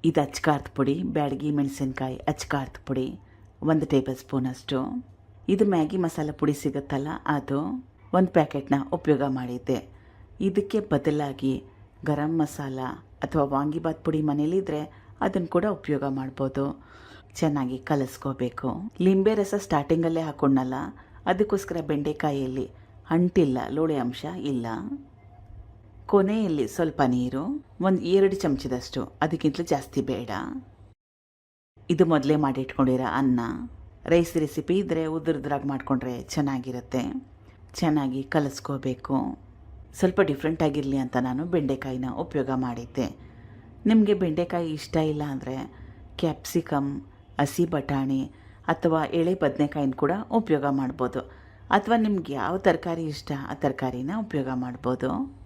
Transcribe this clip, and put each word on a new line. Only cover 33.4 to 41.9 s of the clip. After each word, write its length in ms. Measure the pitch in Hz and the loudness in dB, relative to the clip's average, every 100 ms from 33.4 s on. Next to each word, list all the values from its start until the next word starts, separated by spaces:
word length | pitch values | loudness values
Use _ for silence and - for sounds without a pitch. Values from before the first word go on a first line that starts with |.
| 117 - 240 - - - - | 0 -6 -10 -14 -20 -12 2
ರೈಸ್ 320 | 170 170 165 | 2 4 0
ರೆಸಿಪಿ 400 | 151 - 151 185 | -2 -4 0 0
ಇದ್ರೆ 280 | 196 160 160 | 2 -2 -2
ಉದುರುದ್ರಾಗಿ 640 | 160 156 147 135 143 139 | -2 -2 -2 -2 -2 -2
ಮಾಡ್ಕೊಂಡ್ರೆ 540 | 135 - 131 127 123 | -4 -2 -2 -2 -8
ಚೆನ್ನಾಗಿರುತ್ತೆ. 1000 | 131 - 139 131 127 123 120 131 120 262 - - - - - | -4 -2 0 -2 -4 -8 -4 -2 -2 -6 -12 -20 -20 -20 -16
ಚೆನ್ನಾಗಿ 500 | - 170 151 135 131 | -2 2 2 0 -4
ಕಲಸ್ಕೋಬೇಕು. 1120 | 135 160 143 - - 135 131 127 - 135 - - - - - - - | 0 0 0 -4 -8 -4 -4 -4 -2 -2 -2 -8 -16 -20 -20 -20 -18
ಸ್ವಲ್ಪ 280 | - 185 190 | 0 2 4
ಡಿಫ್ರೆಂಟ್ 420 | 190 139 160 160 | 4 2 -2 2
ಆಗಿರ್ಲಿ 340 | 156 143 135 135 | 2 2 0 -2
ಅಂತ 200 | 127 127 | 0 0
ನಾನು 240 | 127 127 170 | 0 -2 0
ಬೆಂಡೆಕಾಯಿನ 600 | 170 143 135 135 | 0 0 -2 -4